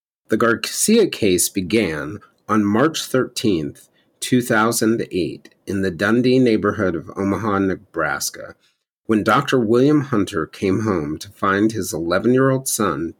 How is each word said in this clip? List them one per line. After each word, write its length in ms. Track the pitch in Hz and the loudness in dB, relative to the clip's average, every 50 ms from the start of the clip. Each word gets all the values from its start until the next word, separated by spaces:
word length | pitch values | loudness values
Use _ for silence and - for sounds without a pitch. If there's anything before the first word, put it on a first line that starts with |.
| _ _ _ _ _ - | _ _ _ _ _ -4
The 80 | 113 | -2
Garcia 720 | 110 117 113 113 - - - - - - - 214 240 190 143 | 0 2 2 0 0 -4 -8 -6 -2 2 4 4 4 4 2
case 400 | - - 113 98 90 85 - - | 0 0 0 2 2 2 0 -2
began 720 | - 101 90 82 101 113 104 82 78 73 71 76 101 - _ _ _ _ _ - | -4 -6 -4 0 0 0 0 0 -2 -6 -8 -10 -12 -14 _ _ _ _ _ -2
on 160 | 104 107 104 | 0 2 2
March 400 | 101 104 110 139 160 160 - - | 2 4 4 2 2 0 -2 -6
thirteenth, 840 | - - 131 120 - - - - 113 92 80 73 71 - - - _ _ _ _ _ _ - | -2 -2 -2 -2 -2 -4 -4 -2 0 0 0 -2 -6 -10 -14 -20 _ _ _ _ _ _ -10
two 220 | - - 127 123 117 | -4 0 0 0 2
thousand 640 | - 117 110 110 117 113 - 113 110 113 110 - - | 2 2 2 2 2 0 0 2 4 4 2 2 0
eight, 420 | - 92 80 80 - - - - _ _ - | -2 -4 -4 -4 -6 -10 -16 -20 _ _ -8
in 160 | - 95 98 95 | -6 -4 -2 -2
the 80 | 95 | -2
Dundee 480 | 85 78 101 104 113 123 123 131 127 131 | -2 0 0 2 2 2 4 4 4 4
neighborhood 560 | 127 120 110 101 87 104 92 104 101 90 82 | 4 4 2 2 2 0 0 0 -2 -2 -2
of 160 | 80 90 101 - | -4 -8 -10 -6
Omaha, 440 | - 98 98 98 90 107 110 101 98 | -4 -2 -2 -2 -2 -2 -2 0 0
Nebraska, 920 | 98 95 87 - - _ - 82 78 73 71 - - - - - - - - _ _ _ _ _ _ _ _ _ _ | 0 0 -2 -4 -8 _ -6 -4 -2 -2 -2 -4 -6 -8 -10 -10 -16 -18 -18 _ _ _ _ _ _ _ _ _ _
when 180 | - 110 104 95 | 0 0 0 2
Doctor 340 | 110 107 139 135 - 143 131 | 2 2 2 2 0 0 0
William 440 | 113 104 117 120 135 147 151 147 135 | 2 2 4 4 4 4 4 2 0
Hunter 440 | - 113 104 95 - - 80 78 | 0 -2 -2 -2 -2 -4 -6 -6
came 340 | - - - 107 95 95 113 | -6 -6 -4 -2 -2 0 0
home 380 | 107 110 95 82 73 73 78 78 | 0 -2 -2 -2 -2 -4 -8 -10
to 120 | - 101 | -12 -16
find 420 | - - 107 98 95 98 107 110 110 | -12 -6 -2 0 0 2 2 0 0
his 200 | 104 90 92 - | -4 -8 -8 -6
eleven-year-old 760 | 78 82 85 87 95 107 117 127 127 135 135 135 131 131 - | -6 -4 -2 -2 0 2 2 2 4 4 2 2 0 -2 -4
son, 460 | - - 107 92 76 69 82 80 - _ | -4 -2 -2 -2 -2 -4 -6 -8 -10 _